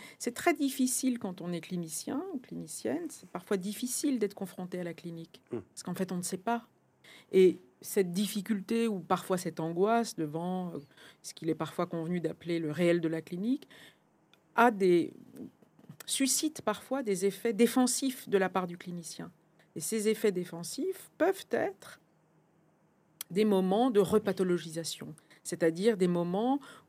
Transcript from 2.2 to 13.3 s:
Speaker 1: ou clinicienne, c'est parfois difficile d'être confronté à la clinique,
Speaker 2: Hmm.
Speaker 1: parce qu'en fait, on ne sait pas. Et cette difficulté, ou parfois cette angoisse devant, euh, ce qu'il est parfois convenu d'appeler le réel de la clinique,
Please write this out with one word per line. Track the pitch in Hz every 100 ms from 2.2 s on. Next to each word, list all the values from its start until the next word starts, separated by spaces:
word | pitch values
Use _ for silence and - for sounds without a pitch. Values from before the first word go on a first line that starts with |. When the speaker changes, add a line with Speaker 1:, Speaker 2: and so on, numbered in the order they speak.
| 381
Speaker 1:
ou | 294
clinicienne, | - - 165 - 220 285 339
c'est | - 185
parfois | 185 - 196
difficile | 190 208 247 - 294 254
d'être | 208
confronté | - 190 - 180 180
à |
la | 170
clinique, | 165 170 165 165 - _
Speaker 2:
Hmm. | 113
Speaker 1:
parce | - -
qu'en | -
fait, | 180 185
on | 180
ne |
sait | 180 185
pas. | 226 233 - _ _ _ - - -
Et | 190 185 - - _
cette | - - 185
difficulté, | 175 202 208 180 208 - 233 233
ou | 196
parfois | 160 180 - 180
cette | 170 156
angoisse | 165 170 202 233 226 -
devant, | 156 160 180 185 180
euh, | 165 147 - - -
ce | -
qu'il | - 165
est | 156
parfois | 156 - 175
convenu | 170 165 180
d'appeler | 160 165 165 170
le | 160
réel | 151 175 175
de | 160
la | 160
clinique, | 160